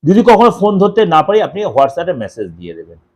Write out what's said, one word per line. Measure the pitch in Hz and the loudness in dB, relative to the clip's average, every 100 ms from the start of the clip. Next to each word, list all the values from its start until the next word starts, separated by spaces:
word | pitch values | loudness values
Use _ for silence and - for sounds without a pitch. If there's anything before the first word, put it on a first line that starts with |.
| 147 | 2
যদি | 196 240 | 2 4
কখনো | 214 233 | 4 4
ফোন | 180 202 196 | 2 -2 0
ধরতে | 202 208 202 | 0 0 2
না | 160 | 0
পারি | 151 214 | 2 0
আপনি | 175 175 | -2 -6
WhatsApp-এ | 202 120 139 151 170 | -4 0 0 -2 -6
মেসেজ | 131 101 - 98 | -6 -8 -10 -14
দিয়ে | 82 87 | -12 -18
দেবেন | 82 82 82 _ | -16 -20 -20 _